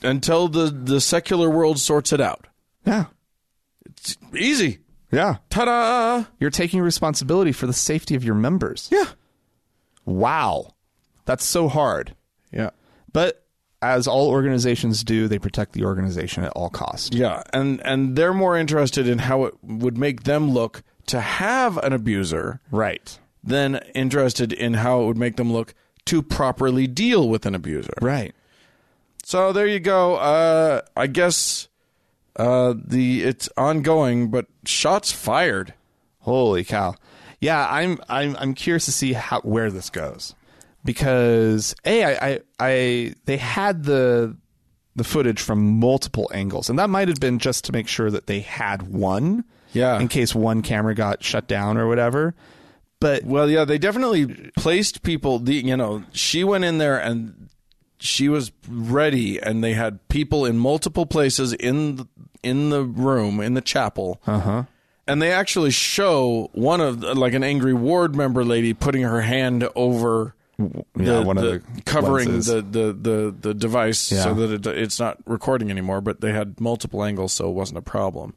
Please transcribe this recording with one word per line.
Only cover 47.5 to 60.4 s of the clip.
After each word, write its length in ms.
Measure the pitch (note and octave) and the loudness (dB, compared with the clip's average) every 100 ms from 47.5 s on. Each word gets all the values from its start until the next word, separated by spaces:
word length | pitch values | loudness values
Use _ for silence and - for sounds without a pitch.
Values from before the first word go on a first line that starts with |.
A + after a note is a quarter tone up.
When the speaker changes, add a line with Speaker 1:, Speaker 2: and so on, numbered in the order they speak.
| A#2+ - | -4 -4
Speaker 2:
to 60 | |
make 160 | A#2 G#2+ | -6 -4
sure 220 | - A2 | -2 -2
that 160 | G#2 - | -2 -4
they 140 | G2+ | -6
had 420 | G2+ - G#2+ G2 | -6 -6 -6 -6
one 600 | F#2 G2 G2 G2 D#3 A3 A#3 _ _ | -6 -2 0 0 0 -2 -6 _ _
Speaker 1:
Yeah. 260 | A2+ B2+ A2 | -2 0 2
Speaker 2:
in 80 | A#2 | 0
case 260 | C#3+ A#2 | 0 0
one 300 | A2+ A2 A2 | 0 0 0
camera 320 | G#2+ A2 A2 G#2+ | -2 -2 -2 0
got 280 | G#2 G#2 | -2 -2
shut 240 | - A2 - | -4 -4 -4
down 300 | G2+ G2+ A2+ | -4 -2 0
or 100 | A2+ | 0
whatever. 460 | A#2+ A#2+ C3+ E3 E3+ - - - _ _ - | 2 2 0 -2 -4 -14 -20 -20 _ _ -2
But 240 | D3+ C#3 | 0 0
Speaker 1:
Well, 260 | - C#3 D3 | 0 2 4
yeah, 160 | D#3 D3 | 4 2
they 120 | D3 | 2
definitely 760 | F#3+ G#3+ B3+ G3 - - - - | 0 0 0 2 0 -4 -10 -4
placed 460 | D#3+ F3 G#3 - | 0 2 0 -4
people. 340 | - D#3 C#3 B2 | -4 -2 0 0
The, 140 | A#2+ D3 | 0 -2
you 220 | B2+ C3 | 0 0
know, 260 | A2+ G#2+ F#2 | -2 -4 -8
she 300 | - - D#3+ | -6 -2 0
went 200 | F#3+ G3 F3+ | 2 2 2
in 140 | D#3+ | 0
there 180 | D3+ C3+ | 2 0
and 500 | E2+ A#2 A2 - - _ _ _ _ _ | -2 -4 -6 -14 -20 _ _ _ _ _
she 280 | - - C#3 | -4 0 2
was 240 | D3+ A2+ - - | 0 -2 -10 -12
ready, 720 | A#2+ A2+ C3+ D3+ C3 A2 G2 | -6 0 2 2 2 0 -4
and 240 | - A2+ | -2 0
they 100 | A2+ | 0
had 340 | A2 A2+ G2+ - | 0 -2 -4 -4
people 380 | C#3+ C#3+ D3+ | -2 0 0